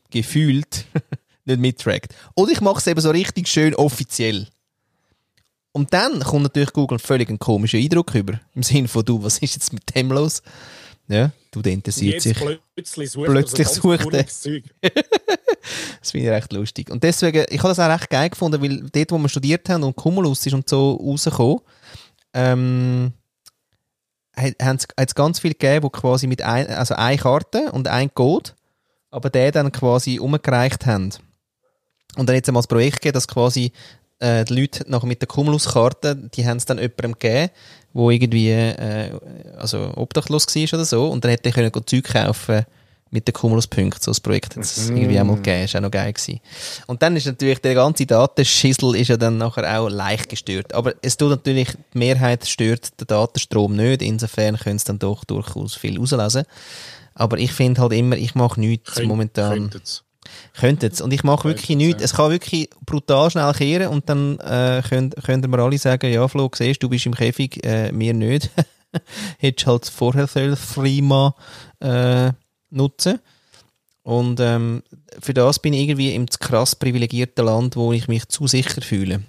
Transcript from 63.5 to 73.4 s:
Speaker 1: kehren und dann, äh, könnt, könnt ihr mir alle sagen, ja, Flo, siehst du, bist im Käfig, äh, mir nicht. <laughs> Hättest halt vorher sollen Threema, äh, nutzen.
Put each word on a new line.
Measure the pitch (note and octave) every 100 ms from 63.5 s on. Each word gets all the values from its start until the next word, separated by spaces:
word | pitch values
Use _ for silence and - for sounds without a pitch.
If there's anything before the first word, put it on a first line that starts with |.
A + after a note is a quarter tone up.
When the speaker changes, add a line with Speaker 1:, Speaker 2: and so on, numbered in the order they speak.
Speaker 1:
kehren | C#3+ C#3+ F3 F#3+
und | D3 D3+
dann, | C#3+ C#3+ D3
äh, | - B2 B2+ B2+ B2+
könnt, | C3 C3 C#3+
könnt | - C3 C3
ihr |
mir | B2+
alle | B2 C#3+
sagen, | C3+ B2+ C3
ja, | A#2 C3
Flo, | C#3 C3
siehst | - A#2+ C#3
du, | B2+
bist | B2 B2
im |
Käfig, | A#2+ A#2 B2 C3+ -
äh, | A#2 A2 G#2+
mir | A2+ A2+
nicht. | A#2 A2 C#3+ - - D3 _ _ E3+
<laughs> | - - G#3 D#3
Hättest | C#3 B2+ -
halt | A#2+ -
vorher | - A#2+ C3+ C#3+
sollen | D3+ C#3 C#3+ -
Threema, | C#3+ C3+ C#3 C#3 C3+ C#3 - - - - _
äh, | C3 B2 B2 B2+ B2+ B2+ _ _ _
nutzen. | C3+ C#3 - F3+ A#3+ - _